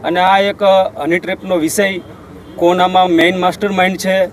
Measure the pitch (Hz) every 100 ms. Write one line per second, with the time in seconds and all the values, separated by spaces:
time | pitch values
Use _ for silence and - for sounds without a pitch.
0 | - 175 185 196 202 196 202 190 185 -
1 | 143 180 175 - 190 180 156 - 196 185
2 | - - - - - - 175 180 185 185
3 | 185 165 165 185 180 180 208 190 185 180
4 | 190 190 180